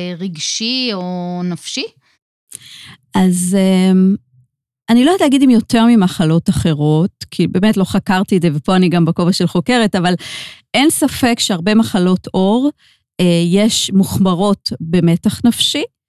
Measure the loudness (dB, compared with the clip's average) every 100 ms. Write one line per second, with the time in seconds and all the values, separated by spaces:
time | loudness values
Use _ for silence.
0 | -8 -8 -10 -8 -8 -6 -6 -4 -4 -6
1 | -6 -6 -6 -6 -6 -8 -10 -10 -12 _
2 | _ _ _ _ _ -20 -20 -20 -20 -20
3 | _ -2 0 0 -2 0 2 2 2 4
4 | 2 0 _ _ _ _ _ _ 0 2
5 | 4 2 2 2 4 4 2 2 4 4
6 | 2 0 0 2 0 -2 0 0 0 2
7 | 0 -4 -18 -4 -2 0 0 0 0 -2
8 | -2 -2 0 0 0 -2 0 2 2 2
9 | 0 0 -2 0 -2 -2 0 0 0 0
10 | -2 -2 -6 -16 -16 -20 _ 0 0 0
11 | -2 0 -2 0 -2 -2 2 2 2 0
12 | 0 0 -2 -2 0 2 0 -4 _ _
13 | _ _ 0 2 2 2 2 0 -2 0
14 | 0 0 0 0 0 -2 -4 -12 -2 0
15 | 2 2 -2 0 0 0 -4 -4 -8 _